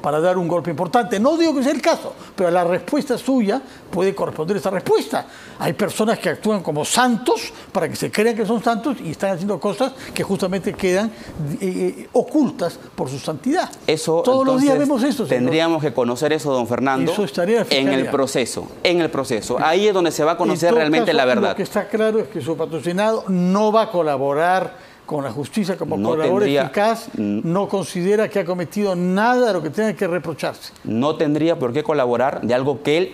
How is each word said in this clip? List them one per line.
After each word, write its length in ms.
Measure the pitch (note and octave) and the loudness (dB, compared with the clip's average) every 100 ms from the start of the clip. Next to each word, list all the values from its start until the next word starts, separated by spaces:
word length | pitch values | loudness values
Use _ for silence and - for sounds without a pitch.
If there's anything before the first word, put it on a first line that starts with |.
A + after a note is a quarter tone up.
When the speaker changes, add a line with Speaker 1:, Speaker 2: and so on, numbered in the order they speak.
Speaker 1:
para 180 | D3+ D3+ | -2 2
dar 160 | F3 F3+ | 2 2
un 120 | E3+ | 0
golpe 220 | E3+ E3 | 0 -2
importante. 500 | D3 F3 A#3+ F#3 G3 | -4 2 2 2 2
No 160 | B3+ D#4+ | 2 4
digo 180 | E4 | 2
que 80 | C#4 | 2
sea 100 | B3+ | 0
el 80 | C#4+ | 0
caso, 320 | E4+ D4+ - - - | 0 0 -4 -12 -12
pero 140 | - F3+ | 0 2
a 40 | |
la 120 | F3+ | 4
respuesta 520 | E3+ F3+ - D4 - A#3 | 2 0 0 -2 0 -2
suya 460 | - C4 G3 B3+ - - - | 0 2 2 0 -4 -20 -8
puede 260 | F3 F#3+ F#3+ | 0 0 0
corresponder 400 | E3+ B2+ D#3+ G3 | -4 -4 -2 -2
esa 140 | F#3+ | -2
respuesta. 560 | F#3 - G#4+ - C3+ - - - - | -2 2 2 2 -4 -6 -16 -18 -6
Hay 120 | D#3 | -4
personas 440 | E3+ F#3+ - A3 G#3 | 0 -2 0 0 0
que 100 | F3 | -2
actúan 300 | C3+ G#3+ G#3 | -2 -2 -2
como 220 | E3 D3+ | -2 -4
santos 680 | C#3+ - B3+ A3 - A4 - - - | 0 2 4 2 0 -2 -4 -14 -6
para 160 | G3 D#3 | -2 -2
que 60 | - | -2
se 140 | D3 | -4
crean 240 | - A3 A3+ | 2 2 2
que 100 | G3+ | 0
son 160 | A#3 | 0
santos 340 | A#3+ A3+ D4 A3 | 0 0 -2 -4
y 60 | E3 | -6
están 200 | - G3 | -4 -2
haciendo 300 | F3 G3+ F3+ | -2 -4 -2
cosas 320 | G#3 F#3 C4 C4 - | -2 0 -2 -4 -10
que 100 | - | -6
justamente 480 | F3 F#3+ F#3 F#3+ G3+ | -4 -2 -2 -2 -4
quedan, 360 | - F#3 F#3 A3 | -2 0 0 -2
eh, 500 | - - - C#3+ F#3+ | -6 -16 -8 -6 -4
eh, 480 | F#3+ F#3 F#3 - - | -4 -2 -4 -4 -2
ocultas 640 | B3 - D#4 A3+ - E3+ - - - | -2 2 2 2 0 -6 -6 -14 -8
por 120 | C#3+ | -8
su 100 | C3+ | -6
santidad. 480 | - D#3 B3 F4+ D#4 - - | -8 -4 -2 0 -2 -4 -2
Speaker 2:
Eso, 360 | D#3 E3 E3 | 0 2 2
Speaker 1:
Todos 200 | A#3+ C4 C4+ | 4 4 4
los 140 | C4 | 4
días 140 | C#4+ | 4
Speaker 2:
entonces, 140 | C4+ C#4+ | 4 2
Speaker 1:
vemos 140 | C4+ C#4 | 2 0
eso, 120 | - F3 | 0 0
señor. 160 | B2+ | 2
Speaker 2:
tendríamos 380 | B2+ D#3+ E3 D#3+ | 2 2 2 2
que 100 | D3 | 0
conocer 400 | A#2+ A#2+ B2 D3+ | 0 0 2 0
eso, 200 | D#3 D3+ | 0 2
don 140 | C3 A#2 | 0 0
Fernando, 460 | A#2 C3+ C3 C3+ | 0 2 2 0
Speaker 1:
Eso 100 | G3+ | 0
estaría 360 | G3+ - F3+ A3+ | -2 -2 2 2
en 40 | F#3+ | 2
la 60 | C#3+ | 2
Speaker 2:
en 20 | C3+ | 2
el 40 | |
Speaker 1:
fiscalía. 160 | C3+ C3 | 2 0
Speaker 2:
proceso, 580 | C3 C3 D3 A2+ - - - | 0 0 0 -2 -4 -10 -4
en 180 | F3+ F3 | 0 2
el 100 | D#3 | 0
proceso. 460 | C3+ B2 A2 - B2 | -2 -2 -4 -2 0
Ahí 260 | D3+ F3 G#3 | 2 2 2
es 60 | |
donde 160 | F#3+ E3+ | 2 0
se 120 | - | 2
va 80 | D3+ | 0
a 40 | E3+ | 2
conocer 320 | E3+ F3 E3+ | 0 2 2
Speaker 1:
En 20 | |
todo 80 | A#3+ | 2
Speaker 2:
realmente 260 | D3+ G3 G#3 | 2 2 2
Speaker 1:
caso, 100 | D3 | 2
Speaker 2:
la 80 | |
verdad. 260 | B2+ B2 - | 4 4 0
Speaker 1:
lo 60 | F#2+ | -2
que 80 | |
está 240 | F3+ G#3+ F#3 | -2 -4 -2
claro 320 | A3 A3 G#3+ | -2 0 0
es 80 | F#3 | -2
que 120 | E3+ | -6
su 160 | C3+ D#3 | -6 -4
patrocinado 680 | D#3 D#3 E3+ F3+ G#3+ A3 G3 | -4 -4 -4 -2 0 -2 0
no 460 | F3+ F3+ G3 G#3+ | 0 2 2 4
va 100 | A3 | 2
a 80 | G#3+ | 2
colaborar 960 | F3 D#3 C3+ C#3 C#3+ F3 F#3 E3+ - - - | 0 0 0 0 2 2 2 0 -8 -20 -20
con 200 | - D3+ | -6 -6
la 80 | C#3 | -4
justicia 440 | A2+ C3+ A3+ F#3 F3 | -6 -6 -4 -2 -2
como 200 | D#3 G2 | -2 -2
Speaker 2:
No 140 | G#2+ | 0
Speaker 1:
colaborador 320 | D#3+ D#3+ F#3+ | 0 2 2
Speaker 2:
tendría 200 | G3+ C#3+ | 2 2
Speaker 1:
eficaz, 460 | C3+ - G#3+ A3+ - - | 2 2 0 0 -6 -4
Speaker 2:
n- 220 | G#2 G#2 | -2 -2
Speaker 1:
no 240 | E3 F3+ G3 | 0 -2 0
considera 600 | G3 E3 F3+ F3+ G#3+ G#3+ | -4 -4 -2 0 2 2
que 100 | G3+ | -2
ha 60 | |
cometido 500 | E3+ F3+ E3 G#3 G3+ | -2 -4 -4 -2 -2
nada 540 | F3 F3+ F#3+ A3+ B3 A#3+ | 0 0 2 2 4 2
de 40 | |
lo 60 | F#3 | 2
que 80 | D#3 | -2
tenga 220 | F3 G#3+ | -2 -2
que 120 | E3 F#3 | 0 -2
reprocharse. 680 | F3 D#3+ D3 E3 A#2+ - - | -2 -4 -6 -6 -6 -16 -12
Speaker 2:
No 320 | G2+ A2 C#3+ D#3 | -4 0 0 2
tendría 420 | D3+ D3 D#3+ D#3 | 2 2 2 2
por 140 | B2 | 0
qué 100 | B2+ | -2
colaborar 580 | D3+ D3+ B2 A#2+ C3 F3 | 0 2 2 2 2 0
de 120 | A2 | 0
algo 260 | B2 C3+ B2+ | 0 0 -2
que 140 | - D#3 | 0 0
él 140 | F#3 | 0